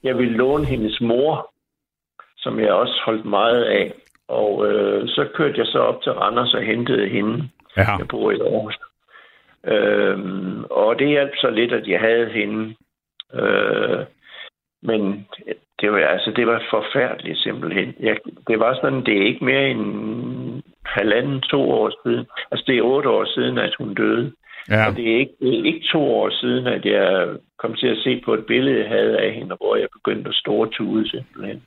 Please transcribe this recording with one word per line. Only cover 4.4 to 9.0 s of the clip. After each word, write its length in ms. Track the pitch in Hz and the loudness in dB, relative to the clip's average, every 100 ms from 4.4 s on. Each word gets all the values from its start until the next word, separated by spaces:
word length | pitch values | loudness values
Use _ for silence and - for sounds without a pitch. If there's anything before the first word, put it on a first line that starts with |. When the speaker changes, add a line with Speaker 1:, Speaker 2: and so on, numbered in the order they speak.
| 107 101 104 | 0 2 2
Speaker 1:
øh, 360 | 104 101 101 110 | 2 2 0 -2
så 200 | 139 143 - | -2 -2 0
kørte 180 | 147 123 | 0 0
jeg 60 | 110 | 0
så 120 | 135 | 2
op 240 | 117 - | 2 0
til 80 | - | -4
Randers 420 | - 101 120 120 | 0 0 0 0
og 80 | 117 | 0
hentede 480 | 107 113 120 113 98 | 0 -2 0 0 0
hende. 400 | 98 104 120 143 _ _ - | 0 -2 -2 -6 _ _ 0
Speaker 2:
Ja. 200 | 98 101 | 2 2
Speaker 1:
Jeg 80 | - | -4
bor 240 | 113 104 | -2 0
i 80 | 107 | 2
Aarhus. 380 | 110 110 107 - - _ | 0 -2 -4 -10 -16 _